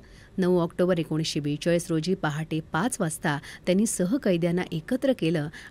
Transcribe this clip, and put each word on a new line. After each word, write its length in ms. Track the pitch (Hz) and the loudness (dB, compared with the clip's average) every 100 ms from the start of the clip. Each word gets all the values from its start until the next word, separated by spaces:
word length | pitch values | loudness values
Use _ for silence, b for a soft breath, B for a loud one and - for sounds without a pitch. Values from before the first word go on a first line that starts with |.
| B B B - | B B B 0
नऊ 220 | 180 180 | 2 4
ऑक्टोबर 400 | 170 - 180 170 | 2 2 2 2
एकोणीसशे 400 | 156 156 160 156 | 0 -2 -2 -2
बेचाळीस 480 | 143 147 175 170 170 | -2 -2 2 0 2
रोजी 240 | 160 170 | -2 0
पहाटे 460 | 190 151 147 160 160 - | 0 -2 -2 -4 -4 -2
पाच 260 | - 247 - | -2 0 0
वाजता 400 | 160 - 165 143 B B - | -2 -2 -2 -2 B B 0
त्यांनी 200 | 185 226 | 2 2
सहकैद्यांना 760 | - 180 269 208 175 170 175 175 | 0 0 0 2 2 2 0 -2
एकत्र 420 | 160 - 254 262 - | -6 -4 -2 0 2
केलं 300 | 160 165 147 B B | 2 0 -2 B B